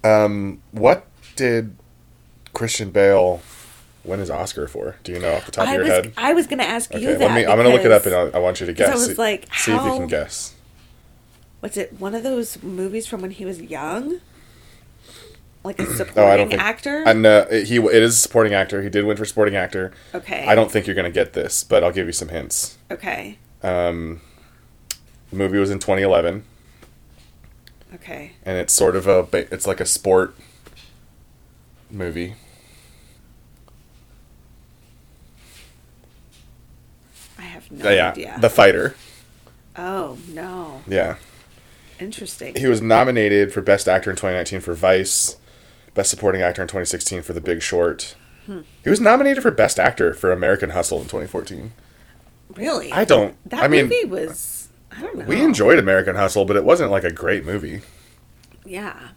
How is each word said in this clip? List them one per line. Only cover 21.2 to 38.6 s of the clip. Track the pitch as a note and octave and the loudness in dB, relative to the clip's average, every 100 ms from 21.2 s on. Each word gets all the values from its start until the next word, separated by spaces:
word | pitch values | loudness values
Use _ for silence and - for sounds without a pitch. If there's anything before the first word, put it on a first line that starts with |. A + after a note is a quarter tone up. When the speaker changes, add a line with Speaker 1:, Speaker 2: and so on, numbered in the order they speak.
| G2 | -2
Speaker 1:
this, | F2+ - - | -4 -4 -6
but | - E2+ | 2 2
I'll | E2+ | 2
give | F#2+ E2+ | 0 -4
you | |
some | E2+ E2+ | -6 -8
hints. | E2+ - - - - _ | -10 -8 -8 -8 -12 _
Speaker 2:
Okay. | - G3 - G3 G#3 _ _ | -12 -8 -8 -10 -18 _ _
Speaker 1:
Um, | - F2+ F2 E2+ D#2+ E2 _ _ _ _ _ _ _ - _ - _ | -4 0 -2 -4 -8 -12 _ _ _ _ _ _ _ -20 _ -20 _
the | F#2+ | -6
movie | F#2+ G2+ | -2 0
was | G2 | -2
in | F#2+ | -4
twenty | - F#2+ | -2 0
eleven. | G2 F#2 E2+ G2 A2 _ _ _ - _ _ - _ _ - _ - _ - | 2 2 0 -6 -14 _ _ _ -20 _ _ -20 _ _ -20 _ -20 _ -20
Speaker 2:
Okay. | F3+ - C#3 D3 _ | -20 -18 -18 -18 _
Speaker 1:
And | - F#2 | -8 -6
it's | - | -2
sort | - D#2+ | 2 2
of | F#2 F#2 | 2 2
a | F#2 | 2
ba-, | F2+ - - | 2 -4 -4
it's | - G2+ | -6 -4
like | F#2 | -4
a | |
sport | F#2 - G2 F#2 F#2 - - - - - - - - _ _ _ _ _ _ _ _ | -4 -2 2 2 2 -8 -20 -20 -20 -20 -20 -20 -20 _ _ _ _ _ _ _ _
movie. | G2+ F2+ D#2+ F2 A2 - _ _ - _ - - _ _ - _ _ - - _ _ _ - _ _ _ - _ _ _ _ _ _ - _ - - - _ _ _ _ _ _ _ - - _ - _ _ _ - - - | -10 -8 -8 -10 -14 -20 _ _ -20 _ -20 -20 _ _ -20 _ _ -20 -20 _ _ _ -20 _ _ _ -20 _ _ _ _ _ _ -20 _ -20 -20 -20 _ _ _ _ _ _ _ -20 -20 _ -20 _ _ _ -20 -20 -20
Speaker 2:
I | |
have | F3+ E3+ - | -20 -20 -20
no | C#3+ G2+ | -6 2
Speaker 1:
Uh, | |
yeah, | F#2+ F2+ | 2 2
Speaker 2:
idea. | - - - | -4 -12 0
Speaker 1:
The | A2+ | 2
Fighter. | - | 6